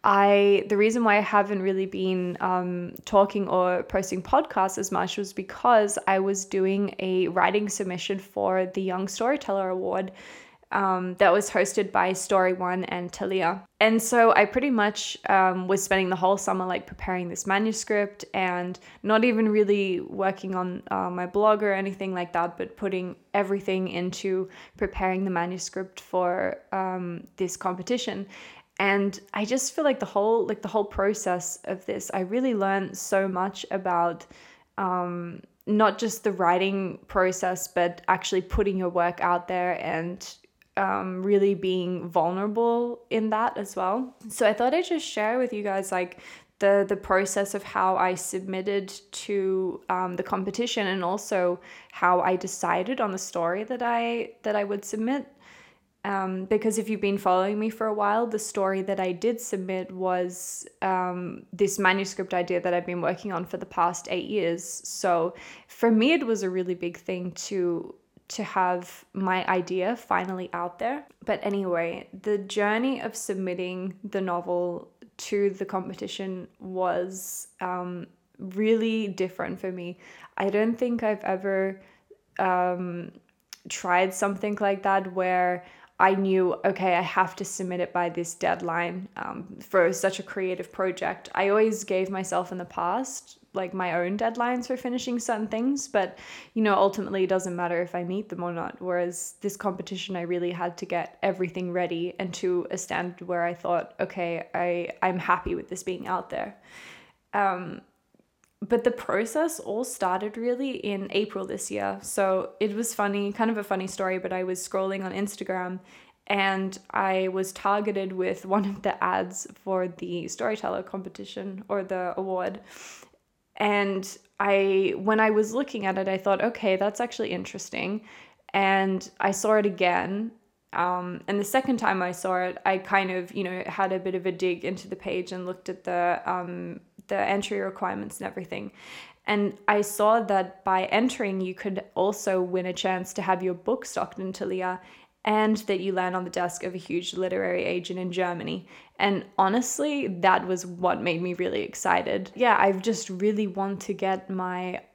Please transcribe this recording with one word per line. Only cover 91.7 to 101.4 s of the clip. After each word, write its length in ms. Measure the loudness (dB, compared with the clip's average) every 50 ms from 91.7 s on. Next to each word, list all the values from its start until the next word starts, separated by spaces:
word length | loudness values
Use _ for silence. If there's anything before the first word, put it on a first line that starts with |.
| 2 -2 -2
gave 260 | -2 0 0 0 -2
myself 420 | -4 -6 -4 -2 -2 -2 -2 -4
in 60 | -8 -10
the 80 | -10
past, 720 | -8 -6 -4 -2 0 0 -2 -4 -6 -8 -12 -14 -16 -20 _ -20 _ -6
like, 180 | -6 -6 -4
my 220 | -4 -2 -2 0 0
own 240 | 0 0 0 0 0
deadlines 480 | -2 -2 0 0 -2 0 0 -2 -2
for 100 | -4 -6
finishing 420 | -4 -2 -4 -4 -4 -2 -4 -4 -4
certain 300 | -2 -2 -2 -2 -2 -4
things, 400 | -2 0 0 0 0 -2 -4 0
but, 300 | 0 0 0 0 -4 -14 -18 -18 -18 -18 -20 -8
you 100 | _ 2
know, 120 | 4 6 6
ultimately 500 | 6 6 4 4 0 -4 -2 0 0 2
it 60 | 4
doesn't 260 | 2 0 0 -2 -4
matter 240 | -2 -2 0 0 -2
if 140 | -2 -2 -4
I 100 | -4 -4
meet 240 | -2 -4 -4 -4 -6
them 140 | -8 -6
or 100 | -4 -4
not. 240 | -4 -4 -6 -6 -8 -8
Whereas 580 | -4 -2 0 0 0 -2 -4 -6 -10 -10 -12 _
this 160 | -6 -6 -6
competition, 600 | -2 -2 -2 -2 -2 -8 -8 -8 -8 -6 -6 -6
I 60 | -6
really 300 | -2 -2 -2 0 0 -2
had 240 | -2 -2 -4 -4 -2 -2
to 60 | -2
get 340 | 0 0 -2 -2 -4 -6 _
everything 500 | 0 0 2 0